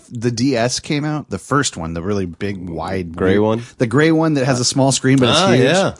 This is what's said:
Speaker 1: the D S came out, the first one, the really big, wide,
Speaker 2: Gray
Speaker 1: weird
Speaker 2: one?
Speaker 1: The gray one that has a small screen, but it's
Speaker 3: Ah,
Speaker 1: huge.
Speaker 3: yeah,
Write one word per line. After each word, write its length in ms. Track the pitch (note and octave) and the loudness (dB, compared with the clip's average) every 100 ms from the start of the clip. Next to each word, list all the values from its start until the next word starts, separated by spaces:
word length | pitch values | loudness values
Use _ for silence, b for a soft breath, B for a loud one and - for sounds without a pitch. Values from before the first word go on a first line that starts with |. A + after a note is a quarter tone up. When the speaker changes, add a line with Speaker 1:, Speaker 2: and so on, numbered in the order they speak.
| - | -10
Speaker 1:
the 180 | A#2+ A#2+ | -6 -4
D 260 | A#2 C3 A#2+ | -2 0 2
S 240 | A#2+ - | 0 -2
came 260 | - D3+ D3+ | -4 -4 -4
out, 260 | D3+ - | -6 -8
the 80 | G2 | -10
first 360 | - C#3+ C3+ - | -2 -2 -2 -6
one, 200 | E2 E2+ | -8 -6
the 80 | |
really 240 | F2 G2+ F#2 | -4 -4 -4
big, 420 | E2 G2+ F#2+ F2 | -6 -8 -8 -10
wide, 460 | D#2+ E2+ F#2+ F2 E2 | -8 -6 -6 -6 -2
Speaker 2:
Gray 240 | F#2 G2+ | 2 2
Speaker 1:
weird 20 | |
Speaker 2:
one? 220 | G#2+ A2+ A#2+ B | 2 0 -6 B
Speaker 1:
The 80 | A#2 | 0
gray 240 | B2+ D#3+ | 2 2
one 240 | D#3+ D#3+ D3 | 2 2 0
that 100 | C3 | 0
has 140 | B2 | 0
a 60 | B2 | 0
small 260 | C#3+ C3+ | 2 2
screen, 260 | B2+ C3 C3+ | 2 2 4
but 120 | B2 | 4
it's 100 | D3 | 4
Speaker 3:
Ah, 120 | F3+ | 4
Speaker 1:
huge. 100 | B2 | 4
Speaker 3:
yeah, 320 | C3 F3 E3+ - | 4 4 0 -2